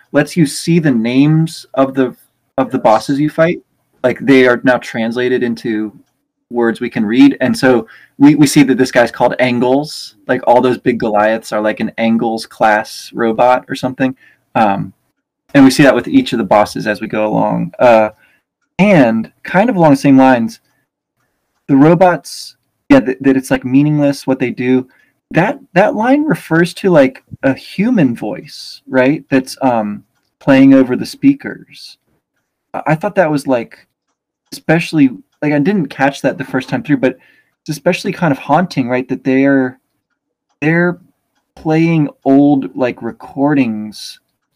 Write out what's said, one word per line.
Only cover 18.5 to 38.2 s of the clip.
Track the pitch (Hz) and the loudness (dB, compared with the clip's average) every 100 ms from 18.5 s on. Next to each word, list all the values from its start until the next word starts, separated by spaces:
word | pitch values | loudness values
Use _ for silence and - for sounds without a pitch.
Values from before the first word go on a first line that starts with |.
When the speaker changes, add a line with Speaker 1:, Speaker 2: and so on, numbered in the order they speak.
| _ _ - | _ _ -2
Speaker 1:
and | 208 175 117 113 110 _ | 2 4 2 0 -6 _
kind | - 180 240 | -4 -2 0
of | 190 | 2
along | 156 | 2
the | 135 | 2
same | 143 135 | 4 4
lines, | 131 123 113 - _ _ _ _ _ _ _ _ _ _ - | 4 2 -2 -8 _ _ _ _ _ _ _ _ _ _ -2
the | 135 | 2
robots, | 156 175 180 170 - - - _ _ _ - | 4 4 2 2 -6 -18 -18 _ _ _ 2
yeah, | 277 | 2
th-, | 120 127 | 2 -2
that | 139 131 | 0 0
it's, | - | -2
like, | 131 | -4
meaningless | 127 131 151 147 143 139 - | 0 2 2 2 0 -2 -4
what | 131 | -4
they | 123 | -4
do. | 113 127 127 127 _ _ _ - | -4 0 0 -2 _ _ _ -6
That, | 156 208 285 _ | -2 -2 -4 _
that | 170 214 208 | 0 0 0
line | 240 285 302 | 0 0 0
refers | 175 - 160 170 | -4 -2 0 0
to, | - 196 | -2 2
like, | 156 131 - _ - | 2 2 -2 _ -6
a | 135 | -4
human | 127 - - 226 220 131 113 | -4 -8 -6 -2 0 0 -2
voice, | 107 - 151 - - - - | -10 -12 -16 -20 -20 -20 -4
right? | 131 127 156 - | 0 0 -2 -2
That's, | 135 131 - | -2 -2 -4
um, | 131 117 104 104 - _ _ _ | -2 -2 -4 -10 -16 _ _ _
playing | - 135 135 | 2 4 6
over | 135 127 117 | 6 4 -2
the | 113 | -6
speakers. | - 139 139 107 - - - - - _ _ _ _ _ _ _ | -2 0 0 -6 -14 -18 -20 -20 -20 _ _ _ _ _ _ _
I, | - - | -8 -4
I | 156 | -2
thought | 208 196 | -2 -2
that | 160 | 0
was, | 147 139 | -2 -2
like, | 123 113 - _ _ _ _ _ _ _ | -4 -4 -16 _ _ _ _ _ _ _
especially, | - - 165 - 156 135 107 _ _ | -10 -4 -2 0 2 2 0 _ _
like, | 151 | -4
I | 147 | 0
didn't | 147 208 135 | 0 -2 -4
catch | - 139 - | -2 -4 -2
that | 135 113 | -6 -6
the | |
first | 135 127 - | -6 -8 -6
time | 123 | -6
through, | 113 139 | -4 -2
but | 127 - _ _ _ _ | -2 -4 _ _ _ _
it's | - | -12
especially | 156 - - 208 | -6 -4 -4 -6
kind | - | -4